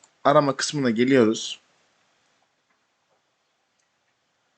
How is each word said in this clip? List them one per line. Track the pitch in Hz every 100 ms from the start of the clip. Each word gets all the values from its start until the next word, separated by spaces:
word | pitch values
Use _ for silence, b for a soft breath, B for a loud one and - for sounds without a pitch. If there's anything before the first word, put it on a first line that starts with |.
| _ _
arama | 135 147 143 131
kısmına | - 151 131
geliyoruz. | 110 123 135 110 113 - - _ _ _ _ _ _ _ _ _ _ _ _ _ _ _ _ _ _ _ _ _ _ _ _ _ _ _ _ _